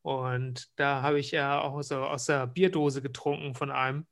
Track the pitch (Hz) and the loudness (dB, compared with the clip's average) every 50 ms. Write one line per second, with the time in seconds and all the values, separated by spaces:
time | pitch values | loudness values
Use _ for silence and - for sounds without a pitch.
0 | _ 151 139 131 127 127 127 123 131 131 127 123 - _ _ - 143 143 139 135 | _ -2 -2 -2 -2 -2 -2 -2 -2 -4 -6 -10 -12 _ _ 0 2 2 2 2
1 | 131 147 147 147 139 139 - 156 139 139 143 - - 139 135 147 143 - 143 135 | 2 4 4 2 2 0 0 0 2 2 2 2 0 -2 -4 -4 -4 -4 -2 -2
2 | 135 - - 147 - - 147 139 131 123 127 170 190 185 185 156 147 147 135 139 | -2 -2 -4 -2 0 2 2 2 2 -2 2 4 4 4 4 4 2 2 2 0
3 | 131 135 123 - - 147 147 - 147 143 127 - 147 139 135 131 131 131 135 147 | -6 -6 -8 -4 -2 -2 -2 -2 -4 -8 -4 -4 -4 -2 0 0 0 0 0 -2
4 | 160 _ | -6 _